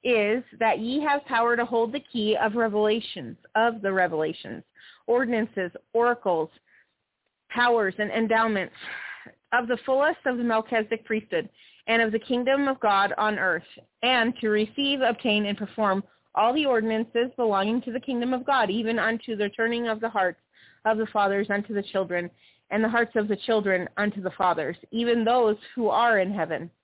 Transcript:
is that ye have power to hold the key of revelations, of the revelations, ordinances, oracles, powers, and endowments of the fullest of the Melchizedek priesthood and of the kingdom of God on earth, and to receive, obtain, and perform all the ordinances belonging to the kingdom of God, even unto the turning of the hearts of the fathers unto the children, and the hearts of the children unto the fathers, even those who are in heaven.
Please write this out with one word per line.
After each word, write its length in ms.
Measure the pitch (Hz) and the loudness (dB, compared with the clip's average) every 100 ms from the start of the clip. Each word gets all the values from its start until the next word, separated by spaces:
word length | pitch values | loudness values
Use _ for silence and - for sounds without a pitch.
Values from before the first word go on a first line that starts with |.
is 400 | 254 233 208 240 240 - | 2 0 2 -2 -4 -2
that 200 | 220 - | 0 0
ye 220 | 226 277 | -2 -2
have 220 | 302 285 285 | 0 -2 0
power 280 | 240 233 | 0 2
to 100 | 240 | 2
hold 280 | 233 233 226 | 0 0 0
the 80 | 269 - | -4 -8
key 240 | 233 214 214 | -2 0 0
of 180 | 220 | 0
revelations, 840 | 226 226 208 214 226 - - 123 - - 214 | 0 0 2 2 0 -4 -12 -12 -14 -4 2
of 260 | 233 226 | 2 0
the 100 | 196 | -2
revelations, 720 | 190 180 160 156 165 - - - _ - - - | 2 0 0 -2 -4 -12 -14 -16 _ -20 -16 0
ordinances, 640 | 240 247 233 220 - 180 - _ | 0 2 0 -2 -4 -6 -8 _
oracles, 560 | 226 240 240 208 165 160 _ _ _ _ _ _ _ _ _ _ | 2 2 2 0 -2 -2 _ _ _ _ _ _ _ _ _ _
powers, 440 | 233 247 233 196 185 | 0 2 4 2 -2
and 120 | 208 | -4
endowments 640 | - 226 226 226 202 175 - - - - - - _ _ | -2 2 2 2 0 -4 -10 -14 -14 -14 -16 -20 _ _
of 160 | 240 240 | -2 0
the 100 | 240 | -4
fullest 360 | - 262 294 330 | 0 2 2 0
of 140 | 269 247 | -4 -2
the 60 | |
Melchizedek 600 | 240 220 220 233 220 220 | 0 0 0 -2 -2 -6
priesthood 440 | - 214 208 170 175 _ - _ - | -2 -4 -2 -4 -4 _ -20 _ 0
and 120 | 226 | 2
of 120 | 226 | 2
the 60 | 214 | 0
kingdom 500 | - 247 247 269 277 | -2 -2 2 2 0
of 100 | 262 | 0
God 320 | 220 196 202 - | 2 2 2 0
on 200 | 214 208 | -2 0
earth, 280 | 185 170 - - _ _ | 0 -2 -6 -20 _ _
and 320 | 240 254 233 240 | 0 2 2 0
to 100 | 220 | 0
receive, 500 | 208 214 - 277 277 | 0 0 -2 -2 0
obtain, 460 | 247 233 247 208 202 | 0 0 0 0 -2
and 120 | 202 | -6
perform 460 | 202 - 208 190 196 _ _ | -8 -2 0 0 -4 _ _
all 180 | - 220 | 0 2
the 120 | 285 285 | 2 2
ordinances 640 | 233 220 220 226 233 240 240 | 0 0 -2 -2 -2 -2 0
belonging 440 | 226 196 202 240 | 0 2 0 -2
to 100 | 247 | -2
the 80 | 240 | -8
kingdom 320 | 254 240 240 | -4 -4 -2
of 120 | 254 | -2
God, 260 | 240 269 208 | 0 2 2
even 280 | 214 220 226 | 0 -2 0
unto 380 | 214 226 - 214 | 0 -2 -6 -4
the 120 | 202 | -4
turning 380 | 202 226 233 233 | -2 -2 -2 -2
of 120 | 220 | -4
the 80 | 226 | -2
hearts 320 | 208 185 175 _ _ - _ | 0 -2 -2 _ _ -20 _
of 140 | 220 220 | 0 0
the 80 | 214 | 0
fathers 420 | 214 202 202 196 | 0 2 2 0
unto 240 | 202 208 | -2 -2
the 80 | 202 | -6
children, 480 | 202 196 185 175 175 _ _ _ _ | -2 -4 -2 -4 -6 _ _ _ _
and 140 | 208 | 0
the 40 | 220 | 2
hearts 280 | 233 233 226 | 2 0 0
of 100 | 208 | -2
the 100 | 202 | -4
children 520 | - 220 196 185 175 - | 0 0 2 0 -2 -4
unto 240 | 208 208 | -4 -2
the 100 | 185 | -8
fathers, 440 | - 185 165 143 170 - | 0 0 0 -4 -8 -8
even 340 | 226 233 233 | -4 0 2
those 320 | 220 247 226 214 - | 2 4 2 0 -6
who 140 | - 214 | -4 0
are 320 | 156 240 214 | 2 4 4
in 100 | 185 | 2
heaven. 400 | 196 165 160 170 _ | -2 -4 -4 -8 _